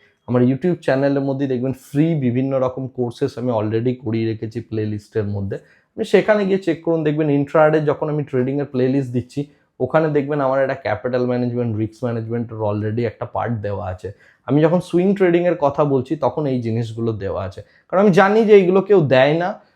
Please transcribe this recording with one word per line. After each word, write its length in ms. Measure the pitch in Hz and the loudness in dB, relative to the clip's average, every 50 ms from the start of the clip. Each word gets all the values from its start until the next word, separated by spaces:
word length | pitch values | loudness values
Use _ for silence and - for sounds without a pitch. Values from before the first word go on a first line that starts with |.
| _ _ _ _ _ | _ _ _ _ _
আমার 140 | - 120 123 | -2 2 2
YouTube 340 | 123 123 135 131 - 180 170 | 4 2 2 0 0 -2 -2
চ্যানেলের 480 | 170 - - 135 135 139 139 139 143 139 | 0 0 0 0 2 2 2 0 0 0
মধ্যে 240 | 139 135 131 139 | -2 -2 -2 -2
দেখবেন 260 | 135 127 120 123 131 123 | -2 -2 -2 -2 -4 -4
ফ্রি 420 | 127 - - - 139 156 165 165 | -6 -12 -4 0 0 2 2 2
বিভিন্ন 440 | 151 127 123 117 127 131 135 135 131 | 0 0 0 0 0 0 0 0 0
রকম 280 | 127 127 127 - 131 | -2 -2 -4 -6 -10
কোর্সেস 500 | 127 - - 123 117 113 - 139 131 - | -10 -6 -4 -6 -6 -2 -4 -4 -4 -4
আমি 140 | 120 120 127 | -4 -4 -2
already 440 | 117 107 107 107 110 113 117 127 123 | -2 0 -2 0 -2 0 0 -2 -4
করিয়ে 300 | 123 - 110 113 113 113 | -4 -6 -4 -2 -2 -2
রেখেছি 360 | 113 110 110 117 107 - 117 | -2 -4 -6 -8 -8 -8 -10
প্লেলিস্টের 640 | 113 - 110 110 107 107 104 104 - _ _ 113 104 | -10 -6 -6 -4 -4 -4 -6 -8 -10 _ _ -4 -4
মধ্যে। 320 | 101 98 98 98 98 120 | -2 -4 -4 -6 -6 -8
আপনি 480 | 151 - _ _ _ _ _ _ - 220 | -10 -12 _ _ _ _ _ _ -8 -4
সেখানে 420 | 208 - 190 180 - 214 208 202 | 2 2 2 4 4 2 2 2
গিয়ে 120 | 190 190 | 0 -2
চেক 240 | 190 190 170 156 160 | -2 0 -4 -4 -2
করুন, 220 | - 170 165 160 156 | -2 -2 -2 0 0
দেখবেন 260 | 151 147 151 160 151 | 0 0 0 0 0
ইন্ট্রাডে 520 | 143 143 143 139 - 160 156 156 151 160 | 0 0 0 2 2 4 4 4 4 2
যখন 280 | 151 147 139 - 165 151 | 0 0 -2 -2 -4 -4
আমি 140 | 147 151 143 | -4 -4 -4
ট্রেডিংয়ের 420 | - - 127 123 131 135 143 143 | -2 -2 -2 -2 -2 -2 -4 -6
প্লেলিস্ট 460 | 139 - 123 127 127 131 139 131 123 | -4 -2 0 0 2 0 -2 -2 -2
দিচ্ছি, 340 | 123 123 120 - - 143 143 - _ _ _ _ _ _ | -4 -6 -6 -4 -8 -8 -8 -8 _ _ _ _ _ _
ওখানে 300 | 131 - - 156 160 156 | -6 0 0 0 0 2
দেখবেন 320 | 147 147 135 139 151 147 | 0 0 0 0 -2 -2
আমার 200 | 139 131 131 135 | 0 0 0 0
একটা 120 | 135 135 139 | 0 -2 -4
ক্যাপিটাল 520 | 135 - 107 107 104 - 127 123 127 123 | -4 -4 -4 -4 -4 -4 -4 -2 -2 0
ম্যানেজমেন্ট, 520 | 123 123 123 123 123 120 123 120 117 107 | 0 0 -2 -2 -2 -2 -2 -2 -2 -2
রিস্ক 260 | 107 110 107 - - 131 | -2 -4 -6 -6 -8 -6
ম্যানেজমেন্টের 540 | 120 117 117 113 110 117 120 117 117 110 | -6 -4 -6 -6 -6 -6 -6 -6 -6 -6
already 480 | 110 110 104 104 107 107 110 107 120 120 | -4 -4 -2 -2 -2 -2 -4 -2 -2 -4
একটা 200 | 123 - _ 120 | -4 -4 _ -12
পার্ট 280 | 110 - 98 101 113 120 | -8 -6 -6 -4 -4 -4
দেওয়া 340 | 107 101 101 101 98 92 | -4 -4 -6 -6 -6 -6
আছে। 240 | 92 92 - - 92 - _ _ _ _ _ _ | -8 -10 -10 -12 -14 -14 _ _ _ _ _ _
আমি 160 | - 135 147 | 0 2 2
যখন 180 | 160 156 170 180 | 4 4 2 0
সুইং 360 | 170 - - 175 180 196 202 | -2 0 0 2 2 2 2
ট্রেডিংয়ের 400 | 196 190 175 170 175 175 180 170 | 2 2 4 4 4 2 2 0
কথা 280 | 170 147 139 135 - 151 | 2 0 -2 0 0 0
বলছি, 320 | 147 135 135 123 - 160 | 2 2 0 0 -2 -4
তখন 300 | 151 135 120 - 160 151 | -2 -2 -2 -2 -2 -2
এই 160 | 139 131 123 | -2 -2 -2
জিনিসগুলো 520 | 113 113 110 117 117 110 110 113 113 113 110 | -2 -2 -2 -2 -4 -6 -6 -4 -4 -4 -4
দেওয়া 300 | 101 95 95 82 87 95 | -4 -6 -6 -6 -6 -8
আছে, 180 | 92 - - - _ _ _ _ _ | -8 -10 -14 -20 _ _ _ _ _
কারণ 140 | - 180 208 | 0 4 4
আমি 80 | 214 | 6
জানি 340 | 165 185 190 196 208 220 233 | 6 6 4 4 4 2 6
যে 80 | 202 214 | 8 8
এইগুলো 280 | 202 190 175 185 190 | 8 8 6 2 2
কেউ 200 | 185 196 208 190 | 4 4 4 4
দেয় 360 | 156 123 131 131 131 147 151 | 4 6 6 6 6 4 4
না 220 | 165 175 190 208 - _ _ _ | 0 -2 -4 -6 -8 _ _ _